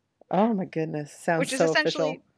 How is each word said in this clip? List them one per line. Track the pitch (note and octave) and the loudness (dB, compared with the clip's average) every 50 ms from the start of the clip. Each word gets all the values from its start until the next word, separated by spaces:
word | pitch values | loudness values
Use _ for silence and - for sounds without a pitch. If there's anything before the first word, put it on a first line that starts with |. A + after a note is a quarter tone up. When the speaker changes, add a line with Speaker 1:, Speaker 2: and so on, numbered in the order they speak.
| _ _ _ _ _ - | _ _ _ _ _ -2
Speaker 1:
Oh | E3 F3+ G#3+ A#3+ A3 | 0 2 2 2 2
my | F#3+ F3+ | 0 -4
goodness. | - - D#3+ D#3+ D#3+ D#3 D3+ D3 - - | -4 -4 -4 -4 -4 -4 -6 -8 -10 -12
Sounds | - - F3+ E3+ D#3+ | -6 -2 0 0 0
Speaker 2:
Which | E3+ - C4 | 0 0 0
is | C4+ | 2
Speaker 1:
so | E3+ | 2
Speaker 2:
essentially | D#3+ - D#4+ D4+ - - - D#3+ D3+ | 2 2 2 2 0 0 0 -2 -2
Speaker 1:
official. | D#3+ - - _ _ | -4 -6 -12 _ _